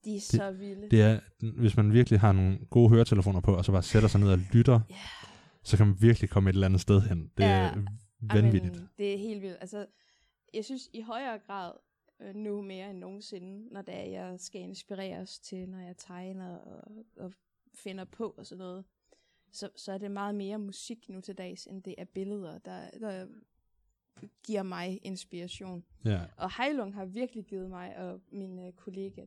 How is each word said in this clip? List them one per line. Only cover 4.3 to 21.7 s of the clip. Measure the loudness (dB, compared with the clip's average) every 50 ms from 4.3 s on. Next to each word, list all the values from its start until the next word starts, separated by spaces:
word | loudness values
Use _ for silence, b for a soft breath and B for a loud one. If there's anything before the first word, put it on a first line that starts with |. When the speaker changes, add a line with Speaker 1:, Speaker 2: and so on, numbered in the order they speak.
Speaker 2:
og | 4 4 2 4 6
lytter, | 6 8 8 6 6 4 0
Speaker 1:
Ja. | B B B B B B B B B B B B B B B
Speaker 2:
så | 0 4
kan | 6 6
man | 6 6 6
virkelig | 6 6 6 4 0 0
komme | 2 2 2 4
et | 2
eller | 2 2
andet | 4 2 2
sted | 4 6 6 6
hen. | 6 4 -2 -4 -6 -8 _
Det | 2 4
Speaker 1:
Ja. | 4
Speaker 2:
er | 6 4 2 0 -2 -4 -6 -6 -8 -14 -18 _ _ _ -8 2 4
vanvittigt. | 6 6 6 6 4 0 0 -6
Speaker 1:
Jamen, | -6 -14 -18 _
det | -6 -4 -4 -4
er |
helt | -4 -6 -8 -8 -8
vildt. | -10 -12 -12 -12
Altså, | -14 -14 -12 -12 -14 -14 _ _ _ _ _ _ _ _ _ _ _ _ -10
jeg | -10 -10
synes | -8 -10 -12 -12 -14 -16
i | -16
højere | -14 -12 -10 -10 -8 -10 -10 -12
grad, | _ -12 -12 -10 -10 -12 -14 -18 _ _ _ _ _ _ _ _
øh, | -20 -16 -14
nu | -10 -8 -8 -8 -8
mere | -10 -12 -14 -14 -14 -14
end | -16 -16
nogensinde, | -16 -16 -16 -18 -18 -16 -16 -16 -16 -16 -18 -18 -18 -18 -16
når | -16
det | -16 -14 -14
er, | -12 -12
jeg | -12 -12 -12 -12 -12 -14 -14
skal | -16 -16 -16 -16
inspireres | -16 -14 -16 -18 -16 _ -12 -12 -12 -12 -12 -12 -14 -14 -16 -20
til, | _ -16 -14 -14 -12 -14
når | -14 -16
jeg | -16 -18 -18
tegner | _ -20 _ -16 -16 -14 -14 -12 -12 -14 -14 -16
og, | -16 -18 -20 -20 -20 -20 -20 -20 -20 -20 _ _
og | _ -16 -16 -16 _ _ _ _ _ _ _ _
finder | -18 -16 -14 -14 -14 -16
på | -16 -12 _ -10 -10 -10
og | -14 -20
sådan | -18 -18 -16
noget, | -14 -14 -14 -16 -18 _ _ _ _ _ _ _ _ _ _ _ _ _
så, | _ -16 -16 -16 _
så | -16 -14 -12
er | -12
det | -10 -10 -10
meget | -8 -8 -8 -6 -6
mere | -6 -8 -8 -8
musik | -10 -10 -12 -14 -16 -14 -16 -16 _ _ -20
nu | -18 -18
til | -16 -16 -14
dags, | -14 -14 -14 -14 -16 -18
end | -18